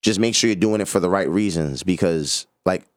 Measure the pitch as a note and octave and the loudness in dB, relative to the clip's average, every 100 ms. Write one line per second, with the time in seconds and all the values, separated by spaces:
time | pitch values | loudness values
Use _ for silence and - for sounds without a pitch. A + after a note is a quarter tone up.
0 | - G2+ A2+ A2 A#2 G2+ G#2+ G#2+ F#2+ G2+ | 0 2 0 2 0 2 2 0 0 0
1 | F2+ F#2+ E2+ F2 G#2 E2 D#2 C2+ - F2 | 2 0 0 0 0 0 -2 -4 -2 0
2 | F#2 E2 C#2+ - - _ - F#2 - | 2 0 -2 -6 -6 _ -2 -2 -6